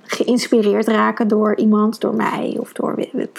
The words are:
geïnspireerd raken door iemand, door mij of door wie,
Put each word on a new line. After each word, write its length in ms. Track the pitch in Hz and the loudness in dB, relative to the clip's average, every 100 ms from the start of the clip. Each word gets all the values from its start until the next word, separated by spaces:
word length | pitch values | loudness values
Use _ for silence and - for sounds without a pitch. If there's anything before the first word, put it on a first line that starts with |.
geïnspireerd 840 | - - - 247 - 240 208 202 220 | -8 -4 0 0 2 2 4 2 2
raken 400 | 214 214 214 220 | 2 2 0 0
door 280 | 214 214 208 | 2 2 2
iemand, 460 | 220 208 214 226 | 2 4 2 0
door 140 | 208 220 | -2 -2
mij 420 | - - - - | -2 -4 -4 -6
of 140 | - | -8
door 220 | - - - | -6 -6 -4
wie, 340 | - - - | -6 -6 -8